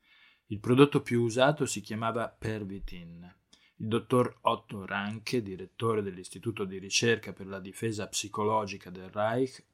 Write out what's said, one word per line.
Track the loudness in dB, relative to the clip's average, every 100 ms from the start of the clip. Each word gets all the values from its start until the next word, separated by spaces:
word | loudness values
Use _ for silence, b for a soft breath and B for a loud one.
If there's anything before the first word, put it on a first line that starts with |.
| b b b b -10
Il | -6
prodotto | 4 8 8 8
più | 2 2
usato | 2 4 4 4 -2
si | -4
chiamava | -6 -4 -2 -2 -6
Pervitin. | -8 -6 -6 -6 -8 -10 -12 -14 -16 -20 _ _ b b -8
Il | -2
dottor | -2 4 4 4 0
Otto | 0 0 -6 -12 -6
Ranke, | -4 -4 -6 -2 -2
direttore | -2 -10 -12 -2 0 0
dell'Istituto | -2 -8 -14 -8 -6 -4 -4
di | -6
ricerca | -2 2 4 2 -2
per | -12 -10
la | -10
difesa | -12 -6 -4 -4 -4
psicologica | -6 -6 -2 2 2 0 -8 -12
del | -14 -8
Reich, | 0 0 2 0 -2 _